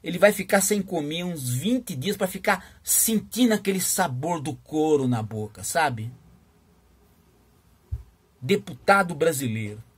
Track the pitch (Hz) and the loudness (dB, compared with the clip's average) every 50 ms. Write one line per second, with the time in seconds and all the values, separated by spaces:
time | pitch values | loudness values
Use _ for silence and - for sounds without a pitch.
0 | - 277 175 175 - 208 202 - 180 - - 196 190 - 208 202 190 - 185 165 | -8 -6 2 6 6 6 6 2 0 2 2 2 4 2 0 0 0 -2 -4 -4
1 | 147 147 156 170 175 180 175 156 131 123 123 127 151 208 247 262 247 - 175 127 | -4 -4 -4 -4 -4 -4 -4 -4 -4 -2 -2 -2 0 0 0 0 -2 -6 -8 -6
2 | 131 190 208 - 202 185 - 190 - 208 196 185 - - - - _ - - - | -4 -4 -2 -2 -4 -4 -4 -4 0 0 0 0 -2 -16 -20 -14 _ 0 0 2
3 | - - 226 208 196 - - 220 254 233 214 208 - 196 190 190 180 - - - | 2 2 0 0 -2 -2 0 2 4 4 4 2 0 -2 -2 -2 -2 -2 0 0
4 | 185 165 123 127 139 170 175 165 135 156 131 - - - 151 156 151 156 151 143 | 0 0 0 -4 -2 -2 -4 -4 -4 -8 -10 -10 -12 -4 0 0 4 4 4 4
5 | 135 127 123 113 107 104 110 110 107 107 - - 92 - - 170 156 143 123 107 | 4 2 0 0 -2 -4 -6 -8 -8 -8 -10 -10 -10 -2 0 2 2 2 0 -4
6 | 107 120 - - _ - - _ _ _ _ _ _ _ _ _ _ _ _ _ | -8 -10 -12 -16 _ -20 -20 _ _ _ _ _ _ _ _ _ _ _ _ _
7 | _ _ _ _ _ _ _ _ _ _ _ _ _ _ _ _ _ _ - - | _ _ _ _ _ _ _ _ _ _ _ _ _ _ _ _ _ _ -10 -10
8 | - - _ _ _ _ _ _ 127 127 196 208 - - 143 - - - 196 196 | -10 -16 _ _ _ _ _ _ -2 0 0 0 0 -8 -16 -4 2 4 4 4
9 | 190 175 170 139 156 165 156 131 139 117 107 110 110 101 104 113 - _ _ | 4 0 0 0 0 0 2 0 -2 -4 -4 -4 -6 -6 -8 -12 -16 _ _